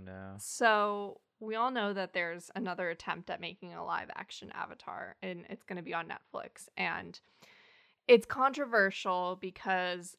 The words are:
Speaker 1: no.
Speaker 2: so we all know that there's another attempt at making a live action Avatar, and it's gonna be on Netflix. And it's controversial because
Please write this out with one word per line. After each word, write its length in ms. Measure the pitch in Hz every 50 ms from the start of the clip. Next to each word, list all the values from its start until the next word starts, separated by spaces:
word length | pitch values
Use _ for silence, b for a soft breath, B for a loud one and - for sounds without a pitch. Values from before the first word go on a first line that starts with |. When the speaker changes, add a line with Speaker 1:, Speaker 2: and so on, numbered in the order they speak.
| 190
Speaker 1:
no. 300 | 92 95 95 95 98 98 101
Speaker 2:
so 840 | - - - - 247 226 214 208 208 208 208 202 202 196 - - _ _ _ -
we 140 | 220 220 214
all 140 | 220 233 262
know 220 | 254 233 208 202 196
that 180 | 196 185 180 -
there's 380 | 185 170 170 170 175 - - -
another 360 | 190 - 185 175 185 180 170
attempt 400 | 165 - - - 160 165 180 -
at 100 | 170 -
making 320 | 175 170 180 - 190 175 170
a 100 | 170 170
live 240 | 175 170 - 185 - -
action 360 | - 190 - - - - - -
Avatar, 600 | - - - - - - - 92 - - - - - -
and 220 | 190 180 175 - -
it's 160 | 196 - -
gonna 180 | - 190 175 165
be 120 | 175 175
on 120 | 165 165 165
Netflix. 600 | - - _ _ - - - - _ - - - -
And 420 | - 185 170 165 175 180 175 175 - b b b b b b b b b b b b b b b b -
it's 200 | - 240 220 -
controversial 1120 | - - 269 262 269 254 294 285 240 233 214 196 196 196 - - 202 185 180 180 180 185 190
because 760 | 190 185 185 - - 202 190 185 180 180 180 180 175 180 -